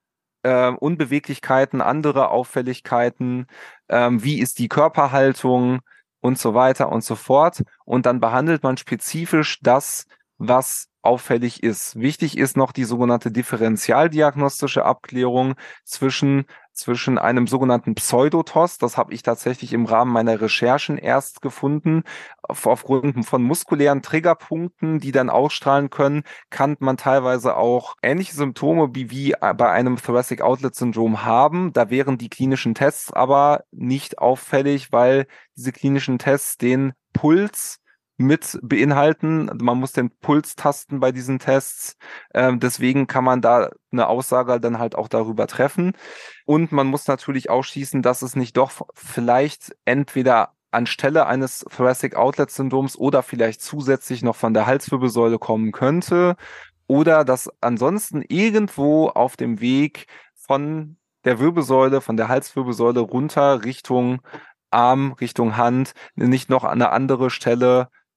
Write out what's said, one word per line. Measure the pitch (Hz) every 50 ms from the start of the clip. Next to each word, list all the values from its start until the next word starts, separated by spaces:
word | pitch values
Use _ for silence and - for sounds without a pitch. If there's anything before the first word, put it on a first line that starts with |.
| _ _ _ _ _ _ _ _ _
äh, | 127 127 123 127 123
Unbeweglichkeiten, | 127 - - 151 175 151 160 120 139 147 - - 143 - - - 131 131 135 131 - 131
andere | - - 131 151 151 151 135 135 131 -
Auffälligkeiten, | - 117 127 - - 127 123 127 127 - _ - - 120 120 120 120 _ 127 123 123 127 127 - - - - - - _ _ _
ähm, | - 120 123 120 123 117 101
wie | 139 151 151
ist | - 127 - -
die | 120 110
Körperhaltung | - - 151 160 - - 147 135 131 139 135 135 135 - - 135 127 127 123 123 127 127 - _ _ _ _ _ _ _
und | _ 123 131 127
so | - 120 107
weiter | 120 127 131 131 - 139 -
und | 73 113 107
so | - 117
fort. | 104 - - 131 139 151 175 - - 135 - _ _ _
Und | - 117 123 127
dann | 127 123 127
behandelt | 113 113 113 127 143 160 165 151 139
man | 135 127
spezifisch | 123 - - 127 110 - - - 156 165 165 - 160 151 - - - -
das, | 131 120 135 139 - - - - _ _ _ _ _ _ _
was | - 107 123 127 131 - - - - _ _ _ _
auffällig | 113 120 123 - - 135 120 120 120 - - -
ist. | 113 107 - - - - 117
Wichtig | 113 135 151 - - 151 -
ist | - 131 135 -
noch | 135 135 127 -
die | - 131
sogenannte | 110 120 120 123 120 120 120 - 123
differentialdiagnostische | 113 117 123 - - 113 113 113 113 104 - - 117 127 156 170 156 151 151 147 135 139 143 139 - - - 139 - - -
Abklärung | - 131 - - - - 127 123 123 120 127 127 131 135 - - - - - _
zwischen, | - - - - 135 131 - - 139 139 139 139 - - - _ _ _
zwischen | - - - 123 120 - - 131 -
einem | - - 120 127 120
sogenannten | 113 131 131 135 127 123 120 - - 110
Pseudotos, | - - - - 123 135 151 147 - 160 - - 156 165 175 - -
das | - 120 -
habe | - 120 - -
ich | 117 -
tatsächlich | - 117 - - 120 127 - - 120 -
im | 117 117
Rahmen | 107 113 113 120 123 120
meiner | 113 113 117 113 107
Recherchen | 110 110 - - - 117 127 143 - - 151 -
erst | - - 123 135 - - - -
gefunden, | - 139 - - - 139 147 151 - 160 160 160 160 - - - - - - _ _
auf, | - - - -
aufgrund | 113 117 120 - - 135 135 127 143 131 127 113
von | - - 127 123
muskulären | 120 156 - - - - 147 143 143 143 139 120
Triggerpunkten, | - - 160 165 175 165 - - - 175 160 170 175 - _ - 156 160 156
die | 139 139 131
dann | 135 127 127
ausstrahlen | - 117 135 151 - - - 143 139 139 143 135
können, | - - 143 139 143 151 147 - - - - _
kann | - - 127 139 147 -
man | - 135 131
teilweise | 120 - 139 131 139 127 127 127 123 113 127 -
auch | - 95 120 123 123 - - - _ -
ähnliche | 123 139 175 190 - 170
Symptome | 147 147 139 120 - - 143 165 170 156 135 120
wie, | 131 131 110
wie | 120 131 139 143 - -
bei | - 104 - 104 123 113
einem | 87 101 123 127 127
Thoracic | 120 - - 120 120 123 - - - -
Outlet | - 127 131 139 131 -
Syndrom | - 127 120 107 113 113 113 110 104 -
haben. | 110 113 120 139 151 156 175 185 175 135
Da | 131 120 101
wären | 117 131 135 135 135 117
die | 117 110
klinischen | - - 131 135 135 127 - 117 113
Tests | - 139 147 - - - - -
aber | - 123 127 139 139 143 143 147 - - _
nicht | _ - - 123 127 139 - - - -
auffällig, | - 120 127 127 - - - 139 139 143 143 139 135 - -
weil | 123 120 127 131 139 139 - - - - _ _
diese | - 123 131 127
klinischen | - - 139 139 139 131 - 131 120
Tests | - 143 135 143 - - - -
den | - 120 127 131 135 135 131 - _ _ _
Puls | - - 151 160 185 202 214 - - - - - - _ _ _ _ _ _ _ _
mit | 127 135 147 160 - - - - -
beinhalten. | 117 139 104 117 143 147 139 143 147 156 - - 160 160 160 156 - - -
Man | 120 123 120 127
muss | 131 131 -
den | - 127 120
Puls | - _ - - 147 147 147 - -
tasten | - - 151 143 - - _ 143 139
bei | 127 127
diesen | 127 127 123 127 135 127
Tests. | - - 135 135 - - - - - - - _ - - - - - _ _
Ähm, | - 127 127 127 120
deswegen | 123 127 123 - 131 127 131 139 135
kann | 117 - 131 127
man | 127 127 127
da | 117 120 120 120 104 - - _ _ _
eine | - 123 117 -
Aussage | 113 120 131 - - 127 127 123 123 120
dann | 113 117 117 113
halt | 117 113 -
auch | - 110 110
darüber | - 113 113 110 113 107 110
treffen. | - - - 123 143 - - 175 180 190 - - - - - - - - - _
Und | - 147 156 165 156
man | 156 143 139
muss | 135 135 143 - -
natürlich | 139 131 - - 139 131 - -
ausschließen, | - 127 135 - - 143 139 131 - 139 123
dass | 127 127 - -
es | 127 -
nicht | 135 127 117 - 123
doch | 131 131
f-, | - - - - -
vielleicht | - - - - - 120 120 120 127 139 151 - - - - - _ _
entweder | - 123 139 143 - - 139 127 127 123 117 107 - - _ _ _
anstelle | - 117 120 113 - - - 139 147 160 143
eines | - 117 131 135 127 - - - - -
Thoracic | - 127 127 127 - - 135 -
Outlet | - 117 127 143 - 147 -
Syndroms | - - 139 131 123 135 135 135 -
oder | - - 139 - 135 123
vielleicht | - - 123 117 113 110 - -
zusätzlich | - - 147 139 127 135 131 - - 131 120 120
noch | 120 113
von | - - 113 110
der | 110 107
Halswirbelsäule | 117 131 143 - - - 131 127 127 107 117 117 117 117 110
kommen | - - 117 110 110 107 101
könnte | - - 131 151 175 180 - 185 175 175 180 175 - - - - - - - _ _ _
oder | _ 131 143 156 - 160 156 151
dass | 127 127 127 - - - _
ansonsten | - 117 120 110 123 143 185 214 214 - - 151 131 -
irgendwo | - 170 208 226 208 220 208 196 - - 139 147 151 156 156 -
auf | - - 120 127 -
dem | - 123 120 117 104
Weg | 117 120 131 135 143 151 - - - _ - - - _ _
von | _ - - 139 139 143 147 156 160 156 151 160 _ _ _ _ _ _
der | - 127 110
Wirbelsäule, | 127 160 170 170 147 123 135 131 131 131 135 139
von | - - 117
der | 110 110 110
Halswirbelsäule | 127 131 143 - - 139 131 123 120 107 120 117 120 123
runter | 117 98 - 127 139 151 - 156 143 139 139 123 104
Richtung | 117 131 - - - 127 127 123 123 127 127 - - - - - - _ _ _ _
Arm, | - 117 120 123 127 135 139 139 127
Richtung | - 127 120 - - 127 113 107
Hand | 117 123 120 123 127 131 - - - - - _
nicht | - - 123 127 131 127 -
noch | 131 131 120
eine | - - 120 123 110
andere | - 120 135 135 135 120 131 127
Stelle, | - - - 123 117 123 127 127 127 127 123 123 _ _ _ _ _